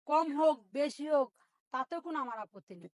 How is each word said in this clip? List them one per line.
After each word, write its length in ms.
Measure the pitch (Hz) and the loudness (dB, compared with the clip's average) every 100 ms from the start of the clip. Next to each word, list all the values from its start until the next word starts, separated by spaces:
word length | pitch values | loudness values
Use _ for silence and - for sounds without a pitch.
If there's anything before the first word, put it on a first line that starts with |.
কম 320 | - 302 330 285 | 0 2 2 2
হোক, 280 | 320 269 196 | 2 2 -2
বেশি 360 | 262 285 - 302 | -2 -2 -4 2
হোক, 240 | 294 262 _ _ _ _ | 2 2 _ _ _ _
তাতেও 300 | 254 262 339 | -6 -4 -6
কোনো 180 | 339 311 | -6 -6
আমার 200 | 254 226 | -6 -8
আপত্তি 360 | 208 202 - | -10 -14 -18
নেই। 140 | 180 180 | -16 -18